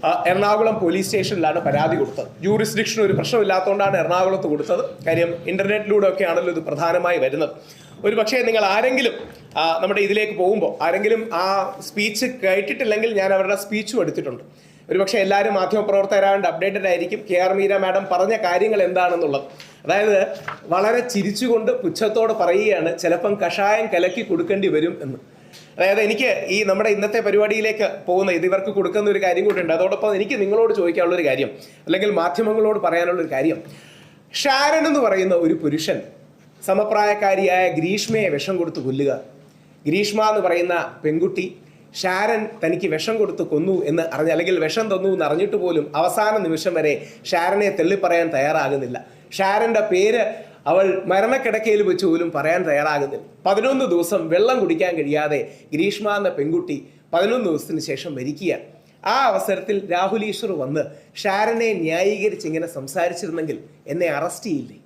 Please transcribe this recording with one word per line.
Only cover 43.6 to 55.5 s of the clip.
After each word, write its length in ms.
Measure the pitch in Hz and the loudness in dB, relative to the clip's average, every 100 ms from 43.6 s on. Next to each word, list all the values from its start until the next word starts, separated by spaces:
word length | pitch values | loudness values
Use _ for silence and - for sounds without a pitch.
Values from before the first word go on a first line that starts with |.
| 180 185 | 0 0
എന്ന് 180 | 143 165 165 | 0 -2 -2
അറിഞ്ഞ, 180 | 135 160 | -2 0
അല്ലെങ്കിൽ 300 | 160 175 185 | 2 2 0
വിഷം 220 | 156 185 | 0 -2
തന്നു 260 | 220 190 190 | -2 0 0
എന്ന് 160 | 185 | 0
അറിഞ്ഞിട്ട് 320 | 151 151 202 208 | 0 0 0 0
പോലും 360 | 180 165 147 147 | 0 0 -2 0
അവസാന 420 | 175 - 214 214 | 0 2 0 2
നിമിഷം 360 | 175 160 185 | 0 -2 -2
വരെ 320 | 170 151 143 - - | 0 0 0 -6 -16
ഷാരനെ 460 | - 175 175 202 208 | -4 0 0 2 0
തള്ളിപ്പറയാൻ 640 | 180 165 196 185 170 165 | 2 0 2 2 2 2
തയ്യാറാകുന്നില്ല. 720 | 135 143 156 139 139 123 123 - - - | 0 0 0 0 -2 -4 -8 -12 -20 -16
ഷാരൻ്റെ 480 | - 190 208 226 220 | -2 0 2 2 2
പേര് 540 | - 180 208 233 190 - - - 143 | 2 2 2 2 0 -4 -16 -10 0
അവൾ 360 | 175 196 180 185 | 4 4 0 0
മരണക്കിടക്കയിൽ 760 | 185 226 262 247 214 220 208 | 2 2 0 0 0 2 2
വെച്ച് 240 | 202 175 190 | 4 2 2
പോലും 260 | 165 170 | 2 0
പറയാൻ 340 | 151 151 180 170 | -2 0 0 2
തയ്യാറാകുന്നില്ല. 560 | 143 151 147 139 139 - - 180 | 0 2 0 -2 -6 -12 -4 0
പതിനൊന്ന് 380 | 196 247 269 | 2 2 0
ദിവസം 440 | 247 175 170 196 160 | 2 0 2 0 2
വെള്ളം 320 | 175 226 254 | 2 4 2
കുടിക്കാൻ 360 | 185 165 180 170 | 2 2 0 0
കഴിയാതെ 540 | 143 147 151 143 - | 0 0 0 -2 -4